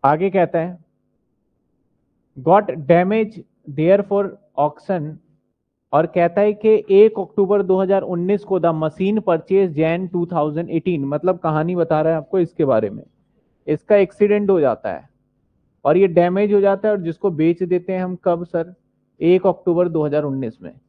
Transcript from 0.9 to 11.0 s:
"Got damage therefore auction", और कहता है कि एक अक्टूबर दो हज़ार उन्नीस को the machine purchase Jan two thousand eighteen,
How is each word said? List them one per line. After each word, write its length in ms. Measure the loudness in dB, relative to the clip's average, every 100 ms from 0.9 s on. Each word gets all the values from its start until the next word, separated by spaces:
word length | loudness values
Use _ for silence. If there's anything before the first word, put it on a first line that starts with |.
| _ _ _ _ _ _ _ _ _ _ _ _ _ _ -8
"Got 420 | 2 2 2 -8 2
damage 540 | 2 2 0 -2 -8 -20 _ -14
therefore 560 | -2 2 2 2 -2 -4 -8 _ -4
auction", 540 | -4 -4 -8 -6 -6 -12 _ _ _ _ _ _ _
और 140 | -2 0
कहता 340 | 0 0 2
है 120 | 0
कि 160 | 0 2 2 4
एक 280 | 6 6 4
अक्टूबर 440 | -6 -2 0 2
दो 140 | 2 0
हज़ार 220 | 2 0
उन्नीस 400 | 0 -4 -2 -4
को 140 | -2 -2
the 120 | 0
machine 440 | 0 -4 -4 -2 -2
purchase 500 | 0 -2 0 0 0
Jan 320 | 0 -2 -2 -4
two 120 | -4 -4
thousand 420 | -2 -2 -4 -4
eighteen, 340 | -4 -2 -4